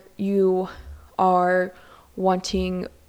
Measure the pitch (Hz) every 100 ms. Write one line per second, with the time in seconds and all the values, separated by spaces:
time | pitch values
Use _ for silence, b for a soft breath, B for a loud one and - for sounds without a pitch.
0 | - - 196 196 190 185 185 B B B
1 | B - 185 180 180 185 185 - B B
2 | B - 185 185 - 190 185 185 - -